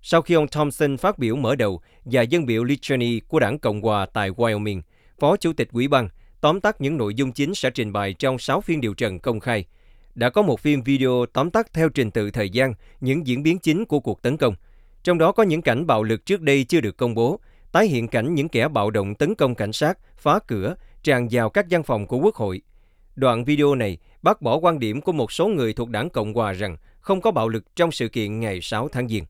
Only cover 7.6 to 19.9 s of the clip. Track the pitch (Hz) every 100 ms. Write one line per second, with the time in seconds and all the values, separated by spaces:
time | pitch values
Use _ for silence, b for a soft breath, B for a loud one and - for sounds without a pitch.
7.6 | 131 131 107 101 101 98 135 127 - 160
8.6 | - 160 117 95 113 90 - 110 127 110
9.6 | 92 _ _ - - - 120 208 202 117
10.6 | 151 143 120 139 131 123 120 - 160 214
11.6 | 226 165 160 - 113 113 104 117 101 107
12.6 | 131 107 b b 131 139 143 123 147 180
13.6 | 160 160 226 147 127 101 123 151 127 95
14.6 | - - - - - 175 160 202 208 156
15.6 | 156 120 165 113 110 110 - 190 156 139
16.6 | 131 170 110 - 120 113 120 196 - -
17.6 | - 220 226 135 113 123 120 170 156 117
18.6 | 131 139 104 107 98 104 147 208 139 120
19.6 | 104 107 151